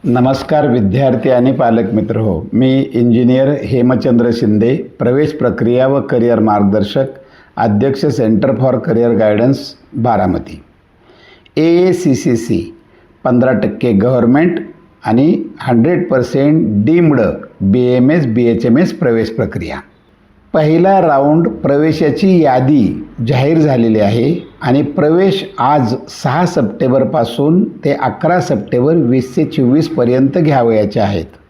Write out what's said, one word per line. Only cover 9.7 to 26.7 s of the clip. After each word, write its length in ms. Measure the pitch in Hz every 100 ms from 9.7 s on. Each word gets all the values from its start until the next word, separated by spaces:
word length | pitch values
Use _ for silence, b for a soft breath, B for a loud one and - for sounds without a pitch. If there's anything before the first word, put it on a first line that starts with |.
| - _
बारामती. 680 | - 117 107 92 82 - 78 - _ _ _ b b b b b -
एएसीसीसी, 1040 | 160 170 185 175 156 127 156 117 - 90 - - b b b _
पंधरा 280 | 131 123 127
टक्के 380 | 113 101 - 123
गव्हर्नमेंट 680 | 101 117 131 117 135 170 - - - - _
आणि 220 | - 113 151 - - -
हंड्रेड 480 | - 117 127 180 -
पर्सेंट 720 | 131 120 135 143 156 113 104 110
डीम्ड 340 | 170 165 147 101 - - -
बीएमएस, 640 | 98 117 123 127 127 165 135
बीएचएमएस 680 | 113 120 113 120 113 113
प्रवेश 380 | - 123 113 110
प्रक्रिया. 500 | - 101 - - - - _ _ _ _ _ _
पहिला 460 | 185 151 165 185 196
राऊंड 480 | 170 139 143 156 170 -
प्रवेशाची 680 | 135 143 156 156 156 143 190 180
यादी 440 | 151 127 131 147 98 - - - 113
जाहीर 300 | 127 139 160
झालेली 420 | 151 131 113 110
आहे 340 | 101 117 131 175 - -
आणि 200 | 127 131
प्रवेश 580 | 147 - 147 170 190 190 - -
आज 340 | 123 151 117 123 -
सहा 320 | - 147 143 175
सप्टेंबरपासून 1160 | 175 110